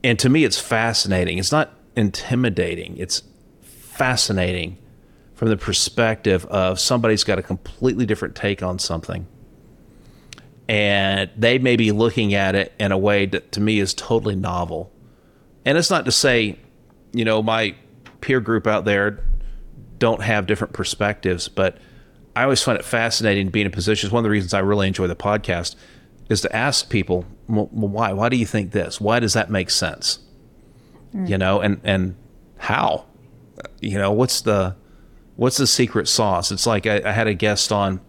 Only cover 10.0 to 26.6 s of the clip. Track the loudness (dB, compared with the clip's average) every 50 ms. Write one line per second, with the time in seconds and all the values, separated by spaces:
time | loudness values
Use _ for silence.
10 | -20 -20 -20 -20 -20 -20 -20 -20 -20 -20 -20 -20 -6 -2 0 2 2 2 2 2
11 | 2 2 0 0 -2 -4 -2 0 2 2 4 4 4 4 4 4 4 2 4 4
12 | 2 2 2 0 0 2 2 2 2 2 2 0 0 -2 -4 -4 -2 0 0 2
13 | 2 2 2 2 2 0 -2 -6 -6 -6 -4 -2 0 2 2 2 0 0 -4 -8
14 | -4 0 0 0 0 0 -4 -2 -4 -4 -2 -4 -4 -4 -6 -8 -10 -10 -16 -20
15 | -20 -20 -20 _ _ -20 _ _ _ -20 -20 -6 -2 0 2 2 2 2 0 0
16 | 0 0 0 2 4 4 4 4 2 0 -4 -8 -16 -20 _ _ -20 -20 _ _
17 | -20 -8 -4 -2 0 2 2 2 2 2 0 2 0 -2 -4 -8 -20 -20 -20 -20
18 | -20 -20 -20 -14 -2 2 2 2 2 2 0 2 2 2 0 2 2 2 2 2
19 | 2 0 -2 0 0 2 2 2 0 -6 -10 -12 -14 -18 -18 -20 -20 -20 -4 0
20 | 2 2 2 0 0 0 0 0 2 0 -2 -2 -2 -6 -4 -6 -4 -4 -2 -2
21 | -2 -2 -2 -2 -2 -2 -2 -2 -4 -8 -2 0 0 0 0 -4 -20 -20 -20 -20
22 | -20 -20 -20 -20 -20 -8 -2 0 2 2 2 2 2 0 0 -2 -2 -2 -2 0
23 | 0 0 -2 0 2 2 2 2 0 0 0 0 0 0 -2 -2 0 0 0 0
24 | 0 0 0 0 2 2 2 0 0 0 0 0 2 2 2 2 2 0 0 0
25 | -2 -2 -2 -2 -2 0 0 0 0 -2 -2 -2 -4 -6 -10 -12 -20 -20 -20 -20
26 | -20 -20 -20 -20 -4 -2 -2 0 0 -2 -2 0